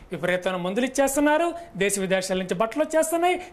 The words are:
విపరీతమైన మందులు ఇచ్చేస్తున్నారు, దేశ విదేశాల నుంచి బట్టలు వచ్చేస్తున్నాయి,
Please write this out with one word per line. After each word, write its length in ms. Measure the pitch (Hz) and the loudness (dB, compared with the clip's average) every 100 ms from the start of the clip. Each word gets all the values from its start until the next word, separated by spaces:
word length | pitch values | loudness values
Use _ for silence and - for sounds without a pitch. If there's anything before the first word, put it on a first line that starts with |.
| - | -12
విపరీతమైన 440 | 165 175 180 190 185 | -4 -2 0 0 -2
మందులు 300 | 180 196 254 | -2 0 0
ఇచ్చేస్తున్నారు, 680 | 277 269 294 294 311 339 339 - 170 | 2 2 4 4 4 0 -4 -8 -2
దేశ 220 | 202 202 | 0 0
విదేశాల 380 | 185 190 190 185 | 0 0 0 -2
నుంచి 180 | 180 190 | -2 -2
బట్టలు 280 | 220 294 | 0 0
వచ్చేస్తున్నాయి, 580 | 311 311 320 330 349 370 - | 0 2 2 2 2 0 -4